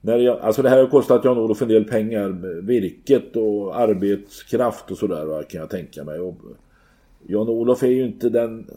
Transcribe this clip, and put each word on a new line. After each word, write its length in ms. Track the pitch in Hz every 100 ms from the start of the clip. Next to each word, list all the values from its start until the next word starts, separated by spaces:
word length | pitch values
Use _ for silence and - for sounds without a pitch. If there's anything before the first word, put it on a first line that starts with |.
När 160 | 104 120
jag, 220 | 123 120
alltså, 220 | 110 110
det 80 | 131
här 80 | 131
har 100 | 131
kostat 380 | 143 120 123 127
Jan-Olof 360 | 123 110 107
en 60 | 120
del 160 | 110 107
pengar, 440 | 113 107 113 98 92 92 85
virket 720 | 98 120 95 - - 131 - 113
och 420 | 110 104 98 101
arbetskraft 1120 | 113 95 101 101 101 - - 117 120 - -
och 60 | 92
sådär, 280 | 107 82 78
va, 180 | 78
kan 160 | 76 87
jag 80 | 80
tänka 340 | 95 73 -
mig. 160 | 73 78
Och 160 | 90 85 - - _ _ _ _ _ _ -
Jan-Olof 560 | 101 113 113 117 127
är 40 | 131
ju 180 | 127 127
inte 240 | 107 120
den 400 | 117 117 113 104